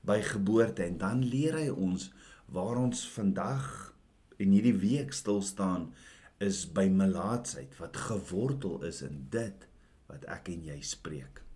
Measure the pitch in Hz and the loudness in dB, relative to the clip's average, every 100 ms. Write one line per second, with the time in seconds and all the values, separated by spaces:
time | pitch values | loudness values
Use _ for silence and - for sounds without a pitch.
0 | - 107 104 110 98 113 113 95 87 90 | 2 0 2 0 4 6 4 2 -4 -2
1 | 95 123 123 127 151 160 151 - 92 92 | 0 2 2 2 2 0 -2 0 0 0
2 | - - - - - 90 98 120 127 - | -4 -16 -20 -20 -10 -6 -2 0 0 -2
3 | - - 101 95 92 135 135 - - - | -8 0 0 2 0 -2 -4 -8 -16 -20
4 | _ _ _ - 98 98 117 101 101 143 | _ _ _ 0 6 8 8 4 4 2
5 | - - - 101 95 - 95 90 82 - | -2 -6 0 0 0 -2 0 0 -4 -12
6 | - - - _ 101 95 82 92 95 95 | -20 -20 -20 _ -2 -2 -4 2 4 6
7 | 95 87 98 120 - - - - 82 - | 4 2 0 -2 -4 -10 -12 -12 -12 -8
8 | - 101 - 92 127 135 101 - 85 80 | -4 -4 -4 -2 -2 -2 -4 -6 -6 -8
9 | 69 71 67 113 113 - - - _ _ | -10 -10 -6 -4 -4 -8 -20 -20 _ _
10 | _ 139 - - - 85 78 71 - - | _ -16 -12 -12 -8 -10 -8 -10 -10 -10
11 | 80 76 67 - - | -10 -10 -12 -18 -18